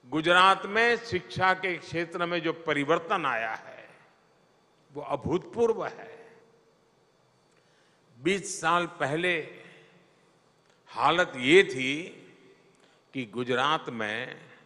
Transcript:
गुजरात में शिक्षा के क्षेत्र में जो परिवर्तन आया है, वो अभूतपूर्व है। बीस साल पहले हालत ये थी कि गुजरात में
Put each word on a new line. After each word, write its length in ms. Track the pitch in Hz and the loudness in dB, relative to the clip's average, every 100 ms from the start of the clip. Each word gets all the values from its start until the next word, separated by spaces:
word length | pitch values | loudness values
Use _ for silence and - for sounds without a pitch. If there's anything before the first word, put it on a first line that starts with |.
| 123 | -4
गुजरात 600 | 147 160 180 190 190 196 | -2 4 8 8 6 0
में 320 | 208 240 233 | 2 2 2
शिक्षा 560 | - 180 - 180 185 | -2 -6 -6 0 2
के 240 | 185 190 165 | 2 -2 -6
क्षेत्र 480 | - 160 170 175 175 | -6 -6 -4 -4 -2
में 160 | 175 | -2
जो 120 | 160 | -2
परिवर्तन 720 | 160 - 143 139 170 170 196 139 | -4 -2 -2 2 0 2 -2 0
आया 260 | 113 113 | -2 -4
है, 200 | 110 - 113 110 - - _ _ _ _ _ _ _ _ | -8 -12 -20 -20 -20 -20 _ _ _ _ _ _ _ _
वो 80 | 139 | -14
अभूतपूर्व 840 | 143 143 - 175 - 220 233 208 151 | -6 -4 -2 -2 -2 0 2 2 -4
है। 360 | - - - - - - _ _ _ _ _ _ _ _ _ _ _ _ _ _ _ _ 117 | -8 -18 -20 -20 -20 -20 _ _ _ _ _ _ _ _ _ _ _ _ _ _ _ _ -6
बीस 380 | 147 196 - - | -2 -2 -4 -4
साल 240 | 160 175 170 | 0 2 0
पहले 540 | - 135 156 180 170 147 - - - - - _ _ _ _ _ _ _ _ - | -4 -2 0 0 -2 -4 -16 -20 -20 -20 -20 _ _ _ _ _ _ _ _ -14
हालत 460 | 110 135 170 175 131 | 0 2 4 0 0
ये 280 | 127 180 | 6 8
थी 400 | 190 135 131 147 185 - - - - - _ _ _ _ _ | 6 0 -2 -4 -8 -16 -20 -20 -20 -20 _ _ _ _ _
कि 120 | 139 113 | -10 -8
गुजरात 640 | 110 123 123 139 156 156 | -6 -2 0 2 0 -2
में 520 | 117 107 113 127 - - - | -6 -6 -6 -8 -14 -20 -20